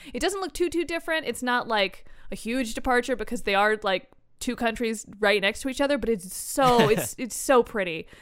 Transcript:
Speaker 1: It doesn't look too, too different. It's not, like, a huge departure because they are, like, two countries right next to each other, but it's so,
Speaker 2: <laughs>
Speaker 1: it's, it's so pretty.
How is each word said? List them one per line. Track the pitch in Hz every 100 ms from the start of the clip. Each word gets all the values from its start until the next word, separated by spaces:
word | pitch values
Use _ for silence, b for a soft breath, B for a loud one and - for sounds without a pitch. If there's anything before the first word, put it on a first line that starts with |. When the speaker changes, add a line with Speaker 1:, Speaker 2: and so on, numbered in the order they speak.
| B
Speaker 1:
It | 233
doesn't | 330 392
look | 370
too, | - 349
too | 339
different. | 311 330 330 320
It's | - 233
not, | 247 247 226
like, | 214 190 - b b b
a |
huge | 98 220 254 226
departure | - 262 247 247
because | 214 220 214
they | 208
are, | 196 214 214
like, | 208 185 - - _ -
two | 247 240
countries | 233 226 226 220 - 202
right | 208 208
next | 196 220
to | 269
each | 254
other, | 277 285
but | 220
it's | 214 185
so, | - - - 254 240 214
Speaker 2:
<laughs> |
Speaker 1:
it's, | 214 120 -
it's | 247 -
so | - 247
pretty. | 233 220 180 160 - B